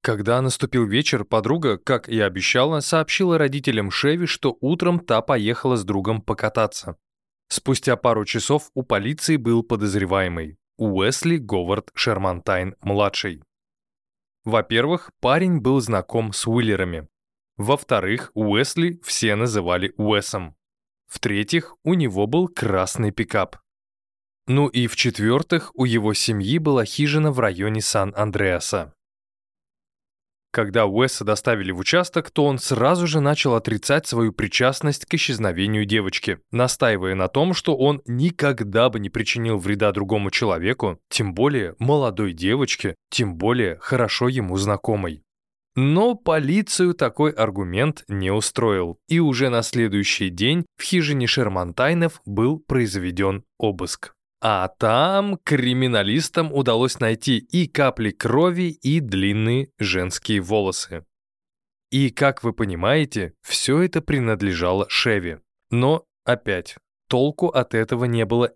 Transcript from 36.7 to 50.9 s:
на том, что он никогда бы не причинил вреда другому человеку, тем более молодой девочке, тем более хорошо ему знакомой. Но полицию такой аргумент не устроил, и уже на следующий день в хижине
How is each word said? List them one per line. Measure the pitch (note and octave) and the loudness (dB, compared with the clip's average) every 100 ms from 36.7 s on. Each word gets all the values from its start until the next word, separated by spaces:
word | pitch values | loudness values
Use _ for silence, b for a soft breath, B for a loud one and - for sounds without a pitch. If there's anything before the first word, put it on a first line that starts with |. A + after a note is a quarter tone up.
| - B2 G2+ F#2 | 2 0 2 -2
на | F#2+ F#2 | -2 0
том, | C#3 E3+ | 0 0
что | F3+ - C#3 | 0 -2 2
он | C#3 C#3+ - | 2 0 -4
никогда | B2 E3+ E3+ D3 B2 G#2 G#2 B2 | 0 0 0 -2 0 0 2 2
бы | A#2 | 0
не | G2 | -6
причинил | A2+ G#2+ A#2+ A2+ G#2+ | -4 -4 -2 0 0
вреда | F2+ G2+ G#2+ | 0 0 0
другому | G2+ G2 G#2+ G2 | 0 0 0 0
человеку, | - A2 E2+ F2+ C3 G#2 E2+ _ | -2 -2 0 -2 -2 -4 -6 _
тем | - G#2 | -4 -4
более | F2+ C3+ C#3 F2+ E2 | 0 0 0 -4 -4
молодой | A#2+ D3 B2+ F#2+ G2+ | 0 2 0 -2 -4
девочке, | E2 F#2 C3 C3+ - G2 D#2+ _ | -2 0 2 0 -2 -6 -8 _
тем | - A2 D#2+ | -2 -2 0
более | G2+ B2 G2 D#2+ | 0 2 0 -4
хорошо | - B2+ A2+ - B2 | -4 0 0 0 -2
ему | C3 F#2+ F#2+ | -2 -2 -2
знакомой. | G2+ G2+ - G#2+ F2+ D2+ _ _ _ _ _ - | -2 -2 -2 -2 -4 -10 _ _ _ _ _ -2
Но | C3+ E3 A#3 A#3 | 2 4 2 0
полицию | - D#3+ C#3 F#3+ G3+ - F3+ | 0 0 2 0 0 0 0
такой | F3 B2+ - D3+ | 2 -2 2 0
аргумент | - A2 G2 F#2 F#2 D3 D3+ - | 2 -2 0 -4 0 0 -2 -6
не | G2+ F#2+ | -4 0
устроил, | G#2 - - A#2 F#2+ F2 E2 _ | 0 -2 0 2 2 -2 -8 _
и | E3 | 2
уже | D#3 B2 C3+ | 2 2 2
на | A#2+ | 0
следующий | A2 B2 A2+ G2+ G2 - F#2+ | 0 0 2 2 0 0 -2
день | F2 A2+ E3+ E3 _ | 0 0 0 -2 _
в | |
хижине | - | 0